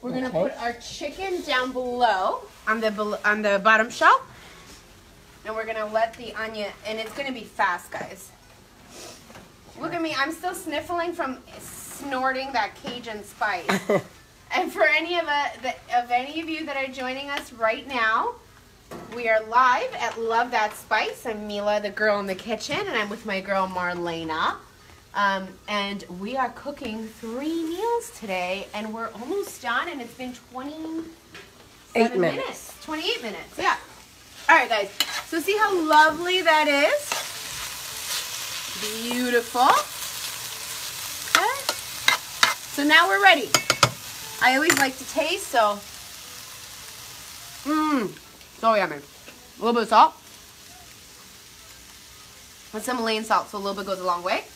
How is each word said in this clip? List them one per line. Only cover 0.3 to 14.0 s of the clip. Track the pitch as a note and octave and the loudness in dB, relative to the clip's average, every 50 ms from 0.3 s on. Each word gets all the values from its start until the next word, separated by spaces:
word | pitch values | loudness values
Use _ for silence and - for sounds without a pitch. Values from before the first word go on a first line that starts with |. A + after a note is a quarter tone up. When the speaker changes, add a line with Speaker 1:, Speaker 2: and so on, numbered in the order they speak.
| - D#3+ | 0 0
Speaker 1:
put | F#3 C4 - - | 0 0 -2 -4
our | A#3 A#3+ A#3+ | -4 -4 -6
chicken | - - - - - - D4 C#4 - F#4+ F#4+ F4+ F4 | -6 -10 -14 -10 -8 -8 -8 -6 -6 -4 -4 -4 -4
down | - D4 C#4 B3+ D4+ C#4 | -2 0 0 0 0 0
below | B3+ B3+ B3+ B3 A#3+ B3 A#3+ A3+ G#3 F#3 F#3 A3+ - B3+ - - - - - A3 | -2 -4 -4 -2 2 4 4 4 4 4 2 0 -2 -2 -8 -14 -20 -8 -2 -2
on | A3 A3+ | 0 2
the | A3 A3 | 2 0
bel-, | G#3 G3+ G#3+ G#3+ G#3 - - | 0 0 -2 -2 -2 0 2
on | G#3 G#3 G#3+ | 2 2 4
the | G#3+ G#3 G3+ G3 F#3 | 4 2 2 4 6
bottom | A3 A3 G#3+ A3 A#3+ | 6 6 6 4 2
shelf, | - - D#4+ E4+ A#4+ C5+ - - - - - - - - - - - - - - - - - - - - - - - - - | 0 6 8 8 8 8 4 -6 -18 -20 -20 -20 -20 -20 -20 -20 -20 -20 -20 -20 -20 -20 -20 -20 -20 -20 -20 -20 -20 -12 -8
and | G#3 A3 | -6 -4
we're | A3 A3 | -4 -4
gonna | A3 A3+ A3 G#3+ | -4 -2 -4 -4
let | G#3+ G#3+ A3 A3+ A3+ - | 0 2 2 2 2 0
the | - A#3+ G#3+ G3+ | -10 -12 -10 -6
onion, | G#3 A3+ A3 A3 G#3+ G#3 F#3+ - - - | -6 -6 -6 -4 -6 -6 -6 -8 -8 -8
and | G#3 A3 A3 | -6 -6 -4
it's | A3 A3 | -6 -6
gonna | - - C#4 C4+ | -6 -6 -4 -4
be | C4 A#3 G3+ | -4 -6 -8
fast, | - - - G#3+ F#3+ F3 F3+ - - | -12 0 2 2 2 2 -2 -6 -10
guys. | - - - - F#3 F#3 - - - - - - - - - - - - - - - - - - - - - - - - - - - - - - - - | -10 -8 -8 -10 -12 -16 -18 -20 -20 -20 -20 -20 -20 -20 -20 -20 -20 -20 -20 -20 -18 -18 -16 -16 -18 -18 -20 -20 -20 -20 -20 -20 -20 -20 -20 -20 -12 -8
Look | C#4+ E4 | -6 -4
at | E4+ E4+ | -2 -2
me, | E4 D#4+ D4 | -2 -2 0
I'm | C4+ C#4 D4+ | 0 0 -2
still | E4 - - F4+ F4+ | -2 -6 -6 -6 -6
sniffling | F4 - E4 C#4+ D4+ D#4 - F4 F4 E4 F4 | -6 -6 -4 -4 -4 -2 -2 -2 -2 -2 -2
from | E4+ - D#4 C4 B3+ - - - - - | -2 -4 -4 -4 -4 -8 -12 -18 -18 -18
snorting | - - - - - - - - C4+ C#4 C4+ B3+ B3+ C4 C4 C4 C4 C#4 | -16 -16 -16 -16 -14 -14 -14 -10 -8 -4 -2 0 2 2 0 0 -4 -2
that | C4+ A#3 G#3 G3 - - | 0 0 0 0 -4 -10
Cajun | - - A#3+ B3 A#3+ A#3 G#3+ G#3 G3+ | -10 -10 -10 -8 -8 -8 -10 -10 -10
spice. | - - - A#3 G#3 G3 F3 - - G3 F#3+ - - | -12 -6 -2 -2 0 0 -2 0 0 0 0 2 2
Speaker 2:
<laughs> | G#3 F3+ | 2 2